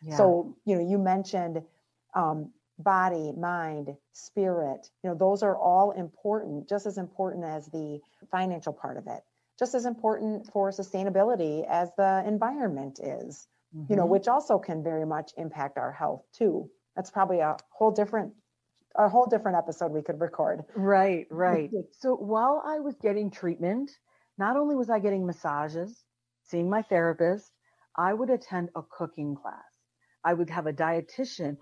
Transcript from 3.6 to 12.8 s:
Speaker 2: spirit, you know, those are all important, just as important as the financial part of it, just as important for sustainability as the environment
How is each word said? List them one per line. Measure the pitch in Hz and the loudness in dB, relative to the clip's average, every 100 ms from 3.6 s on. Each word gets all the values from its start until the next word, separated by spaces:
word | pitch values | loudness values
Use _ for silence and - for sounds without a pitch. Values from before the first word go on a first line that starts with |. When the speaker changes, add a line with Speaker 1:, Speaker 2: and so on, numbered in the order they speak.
| 160 151 143 143 _ | -4 -6 -8 -12 _
Speaker 2:
spirit, | - - 208 185 175 143 135 - _ | -20 -6 0 0 2 -2 -4 -10 _
you | 185 | -6
know, | 165 | 2
those | 190 202 | 4 4
are | 208 185 | 2 4
all | 175 185 202 | 6 6 6
important, | 190 165 - 208 214 180 147 147 | 2 -6 -6 -2 -2 -2 -8 -4
just | 202 208 | -4 -4
as | 190 | -6
important | 185 - 185 165 | -6 -4 -4 -4
as | 165 156 151 | -6 -8 -8
the | 160 151 147 - _ - | -8 -8 -10 -14 _ -6
financial | 185 185 170 160 | -2 -2 -4 -6
part | 147 135 139 | -8 -8 -10
of | - | -10
it, | 107 - _ _ - | -12 -14 _ _ -6
just | 247 | -2
as | 247 240 | -2 -2
important | 226 220 214 214 214 - | -2 0 0 -2 -6 -4
for | 208 196 | -2 0
sustainability | 196 190 190 196 190 214 233 156 151 - | -2 -6 -4 0 2 4 2 0 -2 -2
as | 170 175 - | -2 0 2
the | 196 190 202 | 2 2 0
environment | 208 226 285 220 135 | 0 0 0 -4 -4